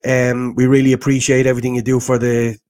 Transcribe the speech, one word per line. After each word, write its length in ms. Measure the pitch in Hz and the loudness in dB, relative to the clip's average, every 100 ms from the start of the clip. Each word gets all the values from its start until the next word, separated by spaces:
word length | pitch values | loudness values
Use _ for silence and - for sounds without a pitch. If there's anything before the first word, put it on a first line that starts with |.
Um, 520 | 123 127 123 123 123 120 | 0 0 0 -2 -4 0
we 100 | 127 | 2
really 280 | 135 131 | 4 4
appreciate 520 | 127 139 135 120 131 131 | 0 0 -2 0 0 2
everything 300 | 123 123 123 | 0 -2 -4
you 80 | |
do 160 | 120 127 | -2 -2
for 180 | 120 123 | 0 -2
the 400 | 120 120 117 107 _ | 0 0 -2 -6 _